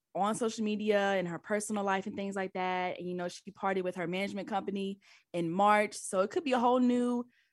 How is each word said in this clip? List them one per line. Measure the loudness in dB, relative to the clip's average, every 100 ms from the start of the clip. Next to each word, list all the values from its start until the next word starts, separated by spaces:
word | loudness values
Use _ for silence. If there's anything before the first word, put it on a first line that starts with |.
| _
on | -2 0
social | 0 -2 -2
media | -2 0 2 4
and | 4 2 0
her | -6
personal | -2 -4 -2 -2
life | 0 0 -2
and | -6
things | -4
like | -4 -4
that. | -4 -2 0 -2 -4
And, | -6
you |
know, | -4 -6
she | -8 -16
partied | -4 -2 0
with | -2 -4
her | -4
management | -2 -4 -6 -4
company | -4 -2 -4 -4 -8 _ -20 _
in | -4 -2
March. | 4 6 6 4
So | -4 -4 0
it | 2
could | 0
be | 0
a | 2
whole | 4 4
new | 4 4 2 -2 -4 _ _